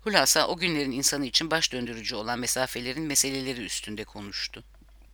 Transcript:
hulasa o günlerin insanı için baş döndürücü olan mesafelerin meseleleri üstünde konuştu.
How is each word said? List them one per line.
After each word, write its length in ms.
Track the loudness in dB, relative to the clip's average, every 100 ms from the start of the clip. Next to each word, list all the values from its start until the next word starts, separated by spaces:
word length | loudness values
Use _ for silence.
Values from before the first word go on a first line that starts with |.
hulasa 460 | 4 6 6 6 4
o 100 | 2
günlerin 360 | 0 0 0
insanı 340 | 0 0 0 0
için 240 | 0 2
baş 220 | 0 0
döndürücü 420 | -2 -6 -6 -6
olan 240 | -4 -2 -2
mesafelerin 640 | 0 0 0 -2 -4 -4
meseleleri 640 | 0 2 2 0 -4 -4
üstünde 400 | -4 -6 -6 -8
konuştu. 600 | -8 -10 -10 -6 -8 -8 -18 -20 -20 -20 -20